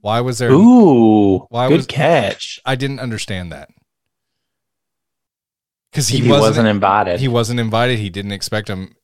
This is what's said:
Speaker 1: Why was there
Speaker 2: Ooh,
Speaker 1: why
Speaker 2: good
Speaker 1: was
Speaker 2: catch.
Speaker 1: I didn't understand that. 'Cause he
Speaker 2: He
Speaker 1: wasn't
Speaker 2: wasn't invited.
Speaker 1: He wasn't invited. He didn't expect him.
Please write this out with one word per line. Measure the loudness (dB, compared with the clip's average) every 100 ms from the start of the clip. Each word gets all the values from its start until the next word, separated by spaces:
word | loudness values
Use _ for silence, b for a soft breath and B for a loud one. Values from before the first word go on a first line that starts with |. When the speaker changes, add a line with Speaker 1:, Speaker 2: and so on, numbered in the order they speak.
Speaker 1:
Why | -2 -2
was | -2 -4
there | 2
Speaker 2:
Ooh, | 4 6 6 6 6 4 4 2 0 -4
Speaker 1:
why | -4 0
Speaker 2:
good | 0
Speaker 1:
was | -2
Speaker 2:
catch. | -2 0 2 0 -8 -14 -12
Speaker 1:
I | -8
didn't | -6 -6 -8
understand | -10 -10 -10 -10 -10
that. | -14 -20 _ _ _ _ _ _ _ _ _ _ _ _ _ _ _ _ _ _ _ _ _ _
'Cause | -6 -4
he | -2
Speaker 2:
He | 2
Speaker 1:
wasn't | 4
Speaker 2:
wasn't | 2 2 0
invited. | 0 0 0 0 -2
Speaker 1:
He | -2
wasn't | -2 -2 -4
invited. | -4 -2 -2 -2
He | -6
didn't | -8 -10
expect | -10 -6 -8 -6
him. | -10 -12 _